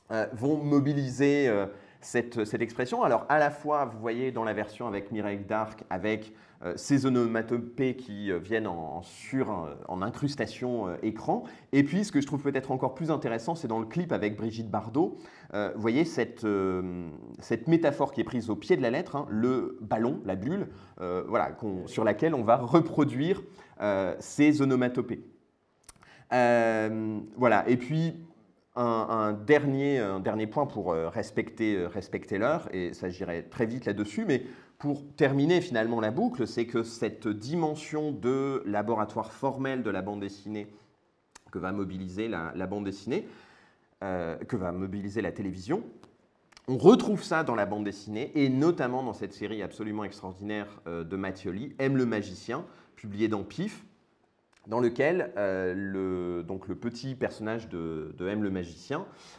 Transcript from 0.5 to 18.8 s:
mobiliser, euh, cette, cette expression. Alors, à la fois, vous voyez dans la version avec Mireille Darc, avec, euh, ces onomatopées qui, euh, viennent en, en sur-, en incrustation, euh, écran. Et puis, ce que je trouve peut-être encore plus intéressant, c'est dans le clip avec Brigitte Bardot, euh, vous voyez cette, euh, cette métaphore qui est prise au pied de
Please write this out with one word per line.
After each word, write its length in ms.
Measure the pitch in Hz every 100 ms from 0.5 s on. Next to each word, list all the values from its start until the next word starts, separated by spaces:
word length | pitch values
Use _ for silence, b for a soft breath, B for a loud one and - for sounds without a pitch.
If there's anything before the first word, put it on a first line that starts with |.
| 151
mobiliser, 880 | 147 143 139 143 135 120 139 143 135
euh, 180 | 104 98 B B B
cette, 440 | - 120 120 117
cette 180 | 107 120
expression. 400 | 110 - 123 240
Alors, 240 | 196 110 -
à 100 | 151
la 120 | 147
fois, 360 | 147 151 147 131
vous 120 | 110
voyez 320 | 113 117 131
dans 140 | 117
la 80 | 113
version 340 | 104 104 - 120
avec 240 | 101 98
Mireille 340 | 110 101 101 98
Darc, 360 | 110 107 - -
avec, 420 | 92 104 107 107 B B B
euh, 120 | 87 85
ces 300 | - 139 135
onomatopées 920 | 123 117 113 113 120 117 - 131 127
qui, 340 | - 101 101
euh, 80 | 87
viennent 300 | 92 110 107
en, 300 | 85 80 80
en 40 |
sur-, 680 | - - - 135 110 95 78 71 -
en 140 | 92
incrustation, 840 | 101 - 143 143 110 - 127 120 92
euh, 100 | 87
écran. 420 | 110 107 - 214 233 B B
Et 100 | 139
puis, 220 | 139 180
ce 80 | 208
que 80 | 147
je 60 | -
trouve 160 | 143
peut-être 280 | 143 135 135
encore 240 | 131 131
plus 160 | - 160
intéressant, 460 | 147 127 113 - -
c'est 120 | 120
dans 120 | 113
le 60 | 113
clip 260 | 170 175
avec 240 | 113 107 107
Brigitte 340 | 113 110 113
Bardot, 460 | 101 110 131 190 - B B B
euh, 180 | 104 104
vous 60 | 107
voyez 240 | 110 127
cette, 400 | 165 - 113 -
euh, 640 | 110 98 95 92 92 90 85 73 58 -
cette 260 | - 113 -
métaphore 460 | 165 156 139 139
qui 80 | -
est 40 |
prise 240 | 110 123 107
au 80 | 101
pied 200 | -
de 60 | 170